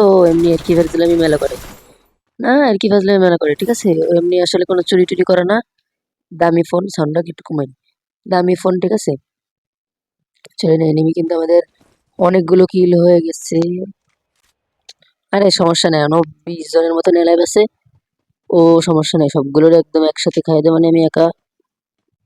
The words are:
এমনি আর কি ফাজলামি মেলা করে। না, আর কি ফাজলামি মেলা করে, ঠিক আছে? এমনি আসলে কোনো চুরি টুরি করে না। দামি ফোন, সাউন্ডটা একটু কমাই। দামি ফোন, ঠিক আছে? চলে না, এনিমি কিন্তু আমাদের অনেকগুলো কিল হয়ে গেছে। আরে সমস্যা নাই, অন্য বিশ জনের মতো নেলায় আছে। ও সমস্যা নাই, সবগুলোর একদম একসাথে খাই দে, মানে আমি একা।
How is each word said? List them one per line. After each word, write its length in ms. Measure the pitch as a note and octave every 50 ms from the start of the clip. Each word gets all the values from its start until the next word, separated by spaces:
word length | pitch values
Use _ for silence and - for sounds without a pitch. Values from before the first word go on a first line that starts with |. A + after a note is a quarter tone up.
| G#3+ G3+ F#3+ F#3 F3+
এমনি 220 | E3+ E3 E3+ E3+ E3+ E3
আর 80 | D#3+ -
কি 60 | - E3+
ফাজলামি 400 | E3 E3+ D#3+ - E3 E3+ E3+ E3+
মেলা 220 | E3+ E3 D#3+ D3+
করে। 180 | C#3+ C#3 C3+ B2+ - - - - - _ _ _ _ _ _ _ _ _ _ _ -
না, 120 | A#3 A#3 B3+ C#4+ D4
আর 80 | B3 G#3+ G3
কি 60 | - G#3+
ফাজলামি 300 | G3 G3+ F#3 G3 G3+ G3
মেলা 180 | F#3 F3+ E3+
করে, 160 | E3 - D3+ D3
ঠিক 140 | - G3 G#3
আছে? 200 | A#3+ - - G3+ E3 D#3+ D#3+ E3 F3
এমনি 180 | E3+ E3+ F3 F3+ F3+
আসলে 220 | F3 F3 - F#3 F3+
কোনো 160 | - F#3+ F3+
চুরি 220 | F3 - G3+ F3+ F3+
টুরি 180 | - F#3+ F3 F3+
করে 200 | - F#3 F3+ F3+
না। 140 | F3+ G#3 A3+ - _ _ _ _ _ _ _ _ _ _ _ _ -
দামি 320 | - D#3 E3+ E3+ E3 E3+ E3 -
ফোন, 140 | - F3 F#3+
সাউন্ডটা 320 | G3 - - D#3+ D3 D#3 E3+ E3+ E3+
একটু 140 | D#3+ - -
কমাই। 220 | - D#3+ D3+ C#3 C3+ C3 _ _ _ _ _ _ _ _ _ -
দামি 300 | - F#3 F3+ F3+ F3+ F#3
ফোন, 180 | F3+ - F#3+ F#3 F#3
ঠিক 120 | F3+ F3+
আছে? 200 | G#3 G#3 - - C#3+ C3+ _ _ _ _ _ _ _ _ _ _ _ _ _ _ _ _ _ _ _ _ _ _ _ _ - - _
চলে 180 | - - E3+ D#3+
না, 80 | D#3+ D#3+
এনিমি 260 | D#3+ D3+ D#3 D#3+ D#3+
কিন্তু 220 | E3 F3+ E3 E3 F3
আমাদের 260 | E3 E3 D#3+ E3+ F3 - - _ _ _ _ _ _ _ _ _ -
অনেকগুলো 440 | F#3 F3 F#3 F#3+ E3+ E3 F#3 F#3 F#3
কিল 260 | F3+ - F#3 F3+ F3+ F3 E3+
হয়ে 200 | E3+ F3 F3 F3
গেছে। 360 | E3 E3 D#3+ - - - E3+ E3 E3 E3+ F3 F3+ F#3+ G3+ G3 _ _ _ _ _ _ _ _ _ _ _ _ _ _ _ _ _ _ - - _ _ _ _ _ _ _ -
আরে 140 | G3 G3+ G3
সমস্যা 360 | - - F3+ E3 E3+ - - F3
নাই, 120 | D#3+ D3+ D3
অন্য 140 | D3 D#3 E3+ E3 D#3 - _ -
বিশ 200 | E3 E3+ D#3+ D#3 - -
জনের 200 | E3 E3 E3 E3
মতো 160 | E3 E3+ F#3+
নেলায় 260 | E3+ E3+ E3+ E3 E3+ E3+ F3
আছে। 180 | - - G3+ G#3+ A3+ _ _ _ _ _ _ _ _ _ _ _ _ _ _ _ -
ও 100 | - F3 E3 E3 E3 E3
সমস্যা 340 | D#3+ F#3 E3 D#3 D#3 - -
নাই, 120 | E3 D#3 C#3 -
সবগুলোর 400 | D#3+ C3+ C#3 C#3 D3+ D#3 E3 E3
একদম 300 | E3 D#3 _ - D#3+ D#3+
একসাথে 360 | D#3 - - - E3+ - E3
খাই 180 | D3+ - D#3+ D3+
দে, 80 | D3+ E3
মানে 180 | E3 D#3+ E3
আমি 140 | E3 E3 E3 E3
একা। 220 | D#3 - D#3 E3 E3+ - _ _ _ _ _ _ _ _ _ _ _ _ _ _ _ _ _ _